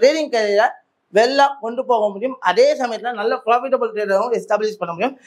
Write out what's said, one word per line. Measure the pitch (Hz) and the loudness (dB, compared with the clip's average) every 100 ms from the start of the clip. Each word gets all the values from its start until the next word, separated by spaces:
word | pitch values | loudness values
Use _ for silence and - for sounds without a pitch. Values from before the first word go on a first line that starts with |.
ட்ரேடிங் | 262 311 294 | 2 2 -2
கரியரை | 233 208 202 233 - _ _ _ 196 | -2 2 2 2 -2 _ _ _ 2
வெல்லா | 247 277 277 - | 2 4 2 0
கொண்டு | 226 240 254 | -8 -6 0
போக | 233 208 | 0 0
முடியும். | 196 262 254 | -2 -8 -2
அதே | 180 190 285 262 | 0 4 4 2
சமயத்துல | 240 214 233 | -4 -6 -8
நல்ல | 220 226 254 220 | -4 -4 -2 0
ப்ராஃபிட்டபிள் | 247 262 247 226 | 0 0 -2 -2
ட்ரேடாகவும் | 214 202 196 240 208 | -4 0 0 0 -4
எஸ்டாப்ளிஷ் | - 208 214 - | -2 -2 -2 -4
பண்ண | 170 | -8
முடியும் | 165 247 269 | -4 -4 -6